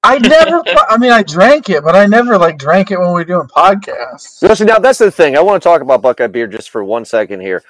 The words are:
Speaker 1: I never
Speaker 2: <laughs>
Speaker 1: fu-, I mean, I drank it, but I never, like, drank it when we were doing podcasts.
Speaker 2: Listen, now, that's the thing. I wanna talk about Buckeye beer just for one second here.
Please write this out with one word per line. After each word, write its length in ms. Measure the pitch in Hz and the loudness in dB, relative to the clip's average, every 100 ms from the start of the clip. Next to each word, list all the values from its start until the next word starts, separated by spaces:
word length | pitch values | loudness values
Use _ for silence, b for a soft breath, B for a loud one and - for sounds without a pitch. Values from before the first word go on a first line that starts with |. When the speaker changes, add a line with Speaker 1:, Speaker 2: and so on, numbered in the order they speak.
Speaker 1:
I 160 | - 277 | 2 2
never 440 | 247 311 320 339 | 2 4 4 0
Speaker 2:
<laughs> 40 | - | 0
Speaker 1:
fu-, 180 | 175 - | 0 0
I 80 | 226 | 0
mean, 140 | 247 | 2
I 120 | 233 | 2
drank 460 | 196 151 208 294 247 | 0 0 2 2 0
it, 140 | 165 | -4
but 120 | 151 175 | 2 2
I 100 | 202 | 4
never, 320 | 220 247 208 | 2 2 0
like, 200 | 170 156 | 0 0
drank 340 | 139 180 190 | 0 0 0
it 80 | 190 | -2
when 80 | 180 | -2
we 40 | |
were 100 | 175 165 | -4 -4
doing 220 | 180 135 | -6 -4
podcasts. 920 | - 175 202 196 - 123 120 - - | 0 2 0 -4 -12 -12 -16 -20 -4
Speaker 2:
Listen, 260 | 180 214 214 | -2 0 0
now, 100 | 220 | 2
that's 200 | 254 262 | 2 2
the 100 | 214 | 0
thing. 280 | - 160 135 | 2 0 2
I 40 | |
wanna 180 | 180 196 | 0 0
talk 220 | 175 170 | 2 0
about 200 | 131 127 | 2 0
Buckeye 260 | 127 123 120 | 0 -2 -4
beer 180 | 117 117 | -4 -8
just 220 | 107 - | -10 -12
for 140 | 113 | -12
one 220 | 98 113 110 | -6 -8 -4
second 340 | 117 104 101 | -4 -4 -8
here. 240 | 95 90 | -8 -8